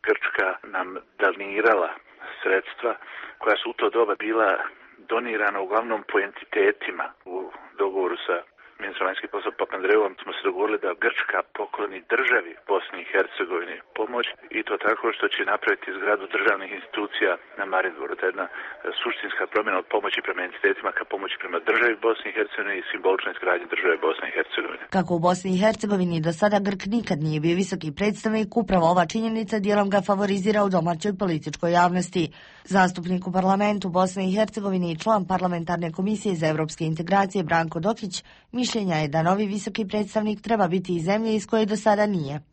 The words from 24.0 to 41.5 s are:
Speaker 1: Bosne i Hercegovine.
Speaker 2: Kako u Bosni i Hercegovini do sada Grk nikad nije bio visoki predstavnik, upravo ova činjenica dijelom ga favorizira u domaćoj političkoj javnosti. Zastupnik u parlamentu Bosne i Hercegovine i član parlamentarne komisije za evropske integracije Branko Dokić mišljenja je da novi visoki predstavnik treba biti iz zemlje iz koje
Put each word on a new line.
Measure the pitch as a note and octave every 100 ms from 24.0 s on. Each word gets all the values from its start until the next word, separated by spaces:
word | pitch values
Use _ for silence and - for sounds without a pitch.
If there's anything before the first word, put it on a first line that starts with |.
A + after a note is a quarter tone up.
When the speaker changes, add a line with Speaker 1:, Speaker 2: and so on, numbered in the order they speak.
| D#2+
Speaker 1:
Bosne | D#2+ -
i | -
Hercegovine. | D#2 - - - - F#3+
Speaker 2:
Kako | F3
u | F3 F3
Bosni | F3+ F#3+
i | F#3
Hercegovini | G#3+ A3 G#3 G3+ F3+ E3+ D#3+
do | E3
sada | G#3 G3+ G3+
Grk | G3 G3 A#3
nikad | G#3+ D#3+ D#3
nije | D3+
bio | D#3+ F3
visoki | F#3+ F#3 D#3 C#3
predstavnik, | G#3 G#3+ A3 A3 G#3 -
upravo | F#3+ F#3+ E3
ova | F3+ E3
činjenica | A3 A3+ A3+ G#3 A3
dijelom | G3 G#3 G3+
ga | G3+ F#3+
favorizira | G3 G3+ G3+ G3 G#3
u | G3+ F#3
domaćoj | E3 E3 G#3 F#3+
političkoj | G3 D#3 D#3 D3+ E3+ F3
javnosti. | F3 F3+ F3 F#3 D#3+ - - -
Zastupnik | - F#3+ F3+ F#3 E3+ F#3 F#3
u |
parlamentu | F#3 F#3 G3 G#3 G#3 F#3+
Bosne | F3+ F#3 F#3 F#3
i | G3
Hercegovine | G#3+ A3 G3+ F#3 F3
i | D#3+
član | A3 G#3+ F3+
parlamentarne | F#3 F3+ E3+ E3+ F3 E3+
komisije | D#3+ F#3+ G#3+ G#3
za | E3+ D#3+
evropske | D#3 D#3 -
integracije | D#3+ D#3+ E3+ G3 G3 G3
Branko | D#3+ E3 E3 E3
Dokić | F#3 A3 G3 - - - _
mišljenja | A#3+ A#3+ A3+ F#3+ D#3
je | D3+
da | D#3+
novi | D#3+ G3 G#3
visoki | G3+ G#3+ G3 G3
predstavnik | G#3+ G3+ A3 G#3+ G#3
treba | G#3 A3+ F3+
biti | F#3 F3+ F3
iz |
zemlje | D#3+ G#3 A3+
iz | A3
koje | -